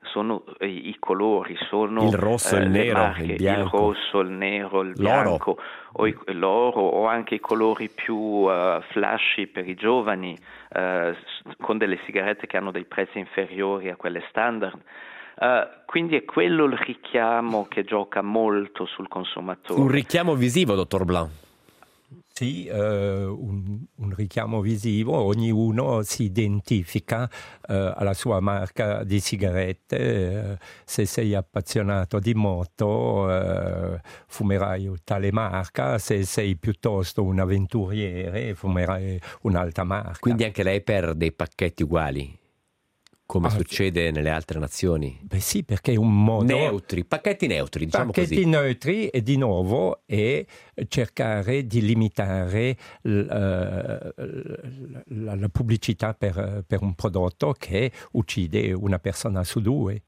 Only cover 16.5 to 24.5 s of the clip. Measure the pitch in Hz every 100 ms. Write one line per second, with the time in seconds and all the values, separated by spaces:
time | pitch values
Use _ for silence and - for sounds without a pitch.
16.5 | 165 147 123 - 123 - 123 113 117 117
17.5 | 110 101 - 98 104 98 - 101 110 110
18.5 | 104 101 - 90 - 95 98 90 - 92
19.5 | 90 - 90 139 135 - 170 175 143 123
20.5 | 127 165 95 90 98 90 90 80 78 -
21.5 | _ _ _ - _ _ 170 _ - 123
22.5 | 156 180 104 104 104 101 98 98 104 127
23.5 | 98 95 104 147 - 104 92 104 120 110